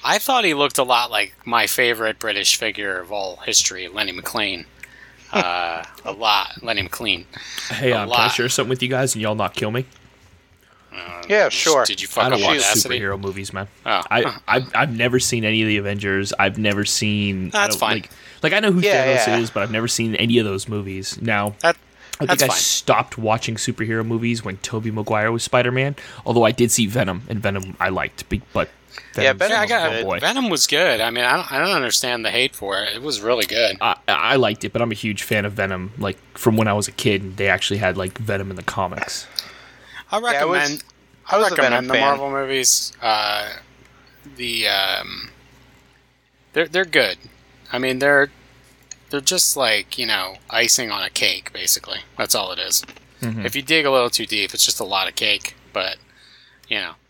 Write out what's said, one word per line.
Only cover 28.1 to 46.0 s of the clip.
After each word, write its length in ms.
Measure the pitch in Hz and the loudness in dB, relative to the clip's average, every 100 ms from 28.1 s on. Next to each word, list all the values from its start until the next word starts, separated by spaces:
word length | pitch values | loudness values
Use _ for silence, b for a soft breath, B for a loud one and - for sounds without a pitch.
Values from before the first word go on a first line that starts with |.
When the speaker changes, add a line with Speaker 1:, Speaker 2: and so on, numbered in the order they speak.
| - - | -8 -6
Speaker 3:
be-, 120 | 98 - | -6 -2
but 180 | - 82 - _ B B - | -4 -4 -8 _ B B 2
Speaker 2:
Yeah, 180 | 135 | 2
Speaker 3:
Venom's 60 | 185 | 4
Speaker 2:
Venom 120 | 196 | 2
Speaker 1:
Yeah, 60 | 220 | 2
I 20 | |
Speaker 3:
no 60 | 208 233 160 113 | 2 0 0 0
Speaker 1:
got 40 | |
Speaker 3:
boy. 160 | 95 87 | -2 0
Speaker 1:
Venom 300 | 165 262 240 | 0 0 0
was 180 | 151 - | 0 2
good. 320 | 147 175 113 | 4 4 4
I 120 | 113 | 0
mean, 120 | 117 | 2
I 120 | 123 156 | 2 2
don't, 140 | 175 | 2
I 80 | 139 | -2
don't 120 | 175 | 0
understand 540 | 180 123 - 127 120 110 | 0 0 0 0 -2 0
the 60 | |
hate 240 | 117 131 - | 0 0 -2
for 220 | 98 98 | -4 -4
it. 100 | 104 107 | -4 -6
It 60 | |
was 200 | 143 113 | -6 -4
really 240 | 110 120 101 | 0 0 2
good. 320 | 107 110 95 | 2 0 2
Speaker 3:
I, 160 | 107 - - | -2 0 0
I 260 | 82 104 135 | 0 2 4
liked 300 | 113 110 101 | 2 0 -4
it, 80 | |
but 80 | 117 | -2
I'm 100 | 117 | -2
a 40 | 107 | -2
huge 280 | 110 101 | -4 -4
fan 220 | - 107 101 | -2 0 0
of 80 | |
Venom, 400 | 101 98 92 92 - | -2 -4 -4 -8 -6
like, 200 | 101 - - - | -6 -6 -14 -2
from 200 | 127 110 | 2 2
when 100 | 110 | 2
I 60 | |
was 160 | 101 101 | 0 -2
a 20 | |
kid, 300 | - 113 98 | -2 0 0
and 160 | 98 98 | -4 -2
they 100 | 98 | 2
actually 300 | 92 - 101 | 2 0 0
had, 180 | 95 92 | 0 0
like, 220 | 92 - | -4 -4
Venom 320 | 110 98 98 | -4 -4 -4
in 80 | 92 | -6
the 60 | |
comics. 600 | 87 - 92 - - - - B B B B B B B - | -6 -2 -4 -4 -8 -10 -8 B B B B B B B -4
Speaker 1:
I 60 | 202 | -2
Speaker 2:
Yeah, 240 | 240 143 | 0 0
I 40 | 156 | 2
was, 120 | 175 | 2
Speaker 1:
recommend, 240 | 143 151 - _ _ _ - | 0 -4 -12 _ _ _ 0
Speaker 2:
I 60 | 196 | 2
was 80 | 208 | 4
Speaker 1:
I 20 | |
Speaker 2:
a 80 | 160 | 4
Venom 80 | 131 | 4
Speaker 1:
recommend 180 | 123 127 | 2 2
the 40 | |
Speaker 2:
fan. 80 | 123 | 2
Speaker 1:
Marvel 300 | 139 139 139 | 4 2 -2
movies. 600 | 139 135 135 123 - - - | -4 -2 0 2 2 -2 -4
Uh, 480 | 117 107 104 104 104 - - - - - _ - 143 - | 0 0 0 -2 -6 -12 -18 -20 -20 -20 _ -20 -20 -10
the, 320 | 123 113 104 | -6 -2 0
um, 600 | 101 95 95 92 92 - - - - - _ _ _ | 0 0 -4 -6 -12 -14 -20 -20 -20 -20 _ _ _